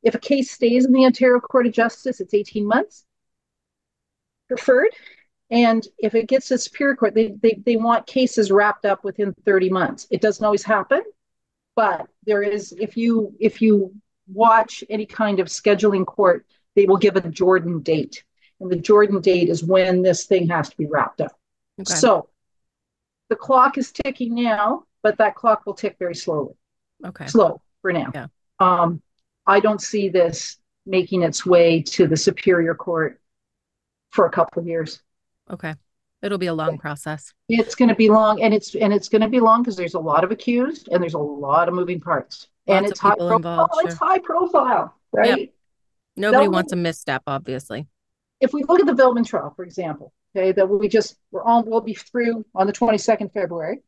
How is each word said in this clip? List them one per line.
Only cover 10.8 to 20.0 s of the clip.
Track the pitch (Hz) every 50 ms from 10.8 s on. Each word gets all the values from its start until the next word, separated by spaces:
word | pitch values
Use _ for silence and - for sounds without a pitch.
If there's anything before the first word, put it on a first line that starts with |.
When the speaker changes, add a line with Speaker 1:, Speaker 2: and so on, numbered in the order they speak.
| 196 _ 269 320 466 - _ _ _ _ _ _ _ _ _ _ _ _ _
Speaker 1:
but | - 220 202 180 160 - _ _ _ _
there | 214 214 202
is, | 202 208 202 208 180 - 175 175
if | 208 214 - 233
you, | 226 233 233 226 214 196 - _
if | 214 214 - -
you | 226 220 214 202 190 185 196 208 _ _ _ _ _ _
watch | 190 196 226 226 226 233 226 226 - - - _
any | 214 214 214
kind | 208 - - 220 208 202 185
of | 185 165
scheduling | - - _ 214 208 190 208 214 202 190 190
court, | - - - 202 185 170 - _ _ _ _ _ _ _
they | 202 202
will | 185 196 190
give | - 208 185
a | 190 175 170
Jordan | 160 - 190 180 185 180 165 170 175 160
date. | 139 - 160 156 143 - - - _ _ _ _ _ _ _ _
And | 190 185
the | 180 170
Jordan | 170 - 214 208 208 202 202 190
date | 165 196 180 180 175 160
is | 170 165 165
when | 160 190 190 185 185 180 180